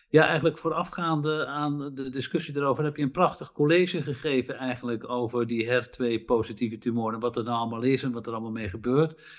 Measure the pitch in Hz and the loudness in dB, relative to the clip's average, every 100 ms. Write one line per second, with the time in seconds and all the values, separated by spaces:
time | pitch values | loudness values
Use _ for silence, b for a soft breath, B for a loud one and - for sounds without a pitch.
0 | b 151 165 165 160 156 160 156 175 - | b 6 6 4 2 0 -2 -2 -4 -4
1 | 170 156 151 156 131 147 147 147 143 135 | 0 0 0 -2 -2 -2 -2 -2 -4 -6
2 | 131 131 120 170 - 143 143 131 151 147 | -6 -4 -2 -2 -2 0 2 2 0 0
3 | 139 156 170 - - - 147 170 180 180 | -2 2 2 0 -8 0 4 4 4 0
4 | 147 135 156 131 123 123 131 123 123 117 | -4 -4 0 0 0 -4 -6 -4 -4 -4
5 | - 123 117 120 117 117 113 123 120 - | -4 -4 -2 0 0 0 2 0 0 -2
6 | 123 113 - 117 107 107 117 110 120 117 | 0 0 2 2 2 -2 -4 -2 -2 0
7 | 110 110 120 117 113 117 113 113 123 131 | 0 -2 -2 -2 -2 -2 -2 0 2 2
8 | 135 117 110 113 113 113 107 110 117 135 | 0 -6 -6 -6 -6 -6 -6 -4 2 4
9 | 160 - B | 4 0 B